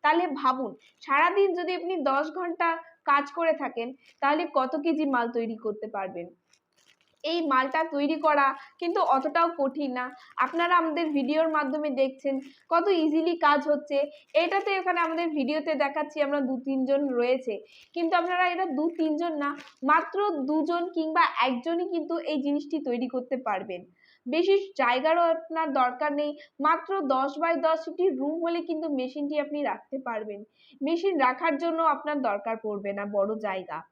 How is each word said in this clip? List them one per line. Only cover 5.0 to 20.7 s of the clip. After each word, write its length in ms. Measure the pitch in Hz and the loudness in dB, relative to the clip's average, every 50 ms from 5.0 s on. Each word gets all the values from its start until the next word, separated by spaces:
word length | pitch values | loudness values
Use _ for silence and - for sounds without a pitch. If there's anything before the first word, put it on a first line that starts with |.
| 311 | 0
মাল 220 | 277 262 240 233 233 240 | 0 0 0 -2 0 -2
তৈরি 240 | 233 226 226 226 | -2 -2 -2 -6
করতে 300 | 220 - 220 208 214 226 | -6 -6 -6 -6 -6 -10
পারবেন? 400 | 214 214 202 196 185 185 180 170 180 - _ _ _ _ _ _ _ _ _ _ _ _ _ _ _ _ _ - | -8 -6 -6 -6 -6 -8 -10 -12 -12 -16 _ _ _ _ _ _ _ _ _ _ _ _ _ _ _ _ _ -4
এই 160 | 302 330 349 330 | -2 -2 0 0
মালটা 340 | 285 269 254 262 277 302 320 320 | 2 2 2 2 2 0 -2 -2
তৈরি 320 | 320 302 285 285 294 330 | 0 0 0 0 0 0
করা 320 | 302 311 311 294 285 277 269 269 - - - _ | 2 2 4 4 4 4 2 0 -2 -12 -20 _
কিন্তু 220 | _ 349 339 370 403 | _ -4 -2 0 2
অতটাও 480 | 349 - 262 269 262 302 302 339 339 330 339 | 4 4 2 2 2 0 2 2 2 2 2
কঠিন 340 | 339 277 269 254 302 294 269 | 0 -2 0 0 -2 -4 -4
না। 140 | 247 254 247 254 - - - - - | -2 -4 -6 -6 -8 -14 -20 -16 -2
আপনারা 360 | - 247 277 320 330 339 349 359 | -2 -2 0 2 0 2 4 4
আমাদের 300 | 349 330 320 302 339 339 311 | 4 4 2 0 0 0 0
ভিডিওর 400 | 294 277 254 247 302 311 320 320 | 0 0 0 2 2 2 2 2
মাধ্যমে 400 | 311 302 294 269 262 302 302 302 | 2 0 0 0 -2 -2 -2 -2
দেখছেন 460 | 262 262 269 262 262 - - 277 277 269 269 - - _ _ _ | 2 2 0 0 0 -4 -4 -4 -4 -2 -6 -10 -20 _ _ _
কত 160 | 330 339 349 403 | 2 2 4 4
ইজিলি 460 | 381 330 311 302 294 320 320 349 349 | 4 4 4 4 4 2 2 2 0
কাজ 240 | 339 330 294 294 285 285 | 4 4 4 4 4 4
হচ্ছে। 300 | 302 294 294 294 - 294 277 285 285 - - _ _ - | 2 0 0 0 -2 0 0 0 -2 -6 -18 _ _ 2
এটাতে 360 | 302 339 339 370 392 392 427 392 | 2 2 4 2 0 0 0 0
এখানে 240 | 381 349 370 349 349 | 0 0 0 2 2
আমাদের 280 | 339 320 330 330 349 330 | 0 0 0 -2 -2 -2
ভিডিওতে 420 | 302 302 262 233 302 320 311 320 311 | 0 -2 0 0 0 -2 0 -2 0
দেখাচ্ছি 420 | 277 294 277 285 311 302 294 - 311 | 0 0 -2 0 -4 -4 -4 0 -2
আমরা 180 | 285 277 285 294 | 0 0 2 0
দু 140 | 269 247 262 247 | 0 -2 -2 -4
তিনজন 420 | 262 277 269 269 262 254 277 277 294 277 | -4 -4 -2 -2 2 2 2 2 2 0
রয়েছে, 440 | 247 240 240 247 254 254 254 240 202 196 - - - - - _ - | 0 0 2 2 0 0 0 -4 -6 -6 -8 -16 -20 -20 -20 _ -4
কিন্তু 200 | 339 339 330 339 | -2 0 2 2
আপনারা 280 | 349 330 359 359 359 359 | 2 2 2 2 2 2
এটা 180 | 359 349 339 381 | 2 2 0 -2
দু 200 | 349 277 262 302 339 | -2 0 0 0 0
তিনজন 440 | 339 - 320 311 302 302 339 349 311 | 0 0 0 0 0 0 -2 -2 -2
না, 120 | 294 285 285 285 285 - - - _ 254 | -2 -2 -4 -4 -6 -14 -20 -14 _ 2
মাত্র 340 | 269 302 330 320 320 - 381 403 403 339 294 262 | 4 4 4 2 0 -2 -2 0 0 0 -2 -2
দুজন 380 | 269 302 311 302 311 | 0 0 0 0 0